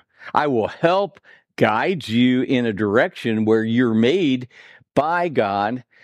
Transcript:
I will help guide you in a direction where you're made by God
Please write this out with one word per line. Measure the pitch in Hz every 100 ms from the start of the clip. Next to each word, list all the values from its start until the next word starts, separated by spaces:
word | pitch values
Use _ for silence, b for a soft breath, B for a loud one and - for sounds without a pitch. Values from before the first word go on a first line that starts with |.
| _ B B
I | - 147
will | 120 98
help | - 165 190 196 - b b b -
guide | 113 110 151 185 110
you | 117 127 127
in | 127 127 117
a |
direction | 98 104 110 180 - 120 110 107
where | 113
you're | 110 117 123
made | 110 117 185 151 127 123 B B B B -
by | 151 175 175
God | 123 101 101 104 127 - b